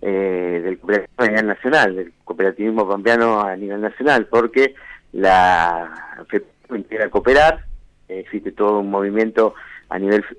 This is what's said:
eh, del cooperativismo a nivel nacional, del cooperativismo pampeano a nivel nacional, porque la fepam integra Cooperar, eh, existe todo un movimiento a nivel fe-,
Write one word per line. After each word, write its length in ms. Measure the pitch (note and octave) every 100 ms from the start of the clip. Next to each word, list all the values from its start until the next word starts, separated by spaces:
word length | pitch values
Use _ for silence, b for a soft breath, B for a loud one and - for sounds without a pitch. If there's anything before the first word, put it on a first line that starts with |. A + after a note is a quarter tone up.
eh, 600 | G2+ G2 G2 F#2 F2+ F2
del 140 | F2 F#2
cooperativismo 460 | - G#2 - -
a 40 | A#2
nivel 200 | G#2+ G#2+
nacional, 480 | G2 B2+ D3+ A2 F#2
del 180 | F2 _
cooperativismo 640 | - F2 F#2+ F#2 G#2+ A2 G2
pampeano 540 | G2+ G2+ A#2 A#2 G#2+
a 140 | G2+ F#2+
nivel 260 | G2+ G#2
nacional, 460 | G#2+ - C#3 C3 G#2+
porque 480 | A#2 A2+ C3 C3+ B B B _
la 1080 | - F#2+ F#2 F2+ F2 E2+ E2+ E2+ D#2+ - - -
fepam 480 | G#2 - _ _ A#2
integra 320 | F#2+ A2 G#2
Cooperar, 560 | G#2 B2 C3+ D#3 D#3+ - - - _ -
eh, 120 | F#2
existe 320 | F#2 G#2+ G2
todo 300 | - G#2 G#2
un 100 | G2+
movimiento 640 | G2 G2+ G#2 A2 G#2+ A2 B B B -
a 80 | F2
nivel 260 | G2 G#2
fe-, 140 | -